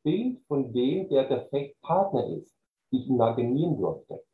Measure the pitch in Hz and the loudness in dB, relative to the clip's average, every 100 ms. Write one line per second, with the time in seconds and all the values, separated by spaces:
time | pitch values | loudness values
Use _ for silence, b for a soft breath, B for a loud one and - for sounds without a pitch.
0 | 151 196 254 247 _ 139 120 123 127 185 | -2 0 -2 -6 _ -2 0 0 0 0
1 | 185 135 - 123 - 139 143 - - 180 | 2 2 2 -2 -2 -4 -4 -12 -2 0
2 | 196 131 101 80 - _ _ _ _ 127 | 2 0 -2 -6 -10 _ _ _ _ -4
3 | - 120 113 120 117 139 170 117 85 80 | 0 2 4 2 0 2 0 0 -2 -4
4 | - - - | -10 -16 -16